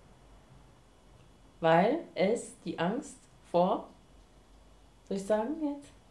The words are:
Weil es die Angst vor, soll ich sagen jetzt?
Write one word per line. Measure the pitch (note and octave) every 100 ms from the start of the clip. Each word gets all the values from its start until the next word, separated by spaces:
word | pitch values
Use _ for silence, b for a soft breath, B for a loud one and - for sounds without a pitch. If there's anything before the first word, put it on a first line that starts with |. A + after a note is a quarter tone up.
| - - - - - - - - - - - - - - - -
Weil | E3 E3 G#3 D#4+ - -
es | F#3+ A#3 - - F3
die | -
Angst | E3+ B3 - - - - -
vor, | F3 F3+ D#4 - - - - - - - - - - - - -
soll | G3
ich | F#3+
sagen | G#3+ A#3 D#4+ D4 C#4+
jetzt? | - - -